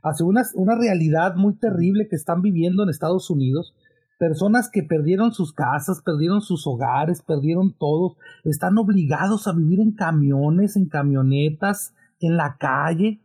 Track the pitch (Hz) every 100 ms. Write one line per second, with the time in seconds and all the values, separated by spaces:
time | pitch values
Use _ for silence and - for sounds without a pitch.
0 | 156 151 170 214 247 - 185 233 233 185
1 | 160 156 180 180 202 202 - - 175 196
2 | 214 156 - 170 196 175 170 185 208 147
3 | 165 185 - 156 131 139 - _ _ _
4 | _ _ 170 156 196 233 240 208 151 160
5 | 151 190 233 226 165 - 131 143 143 185
6 | - 151 165 202 202 175 - 120 127 127
7 | 156 175 - 151 147 170 190 - 151 156
8 | 180 - - - - 147 180 208 208 196
9 | 151 143 190 214 208 170 156 185 220 214
10 | 170 160 143 139 147 170 196 202 180 151
11 | 143 135 131 139 151 156 196 196 - _
12 | _ _ 170 170 147 - 143 131 151 165
13 | 208 214